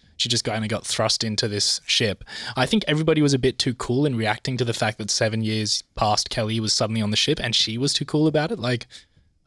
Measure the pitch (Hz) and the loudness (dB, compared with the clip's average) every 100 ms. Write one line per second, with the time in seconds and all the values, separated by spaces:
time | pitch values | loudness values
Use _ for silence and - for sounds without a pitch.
0 | _ - 120 120 - 107 107 107 - - | _ -6 -2 0 0 -2 -2 -4 -4 0
1 | 110 - 113 107 113 101 - - - - | 2 2 -2 -2 -2 0 -2 -2 -2 0
2 | 110 92 - - - - 127 214 - 151 | 0 -2 -8 -12 -8 -2 2 2 2 0
3 | 160 151 147 135 127 - 131 117 - 123 | 4 4 4 4 2 0 -4 -4 -2 0
4 | 147 117 107 107 - 127 117 - 110 - | 2 0 0 -2 -4 -2 -2 0 -2 -2
5 | 104 - 113 113 110 110 107 - - - | -4 0 0 0 -2 0 -2 -4 -6 -2
6 | 107 107 - - 107 113 107 - 110 113 | 2 2 0 -2 -2 -2 0 0 0 0
7 | 104 107 - 156 120 - - 117 143 - | 0 0 0 0 0 0 0 0 0 -2
8 | 147 151 156 151 151 160 123 120 - - | 0 2 2 2 0 -2 -2 -2 -4 -20
9 | _ _ _ _ | _ _ _ _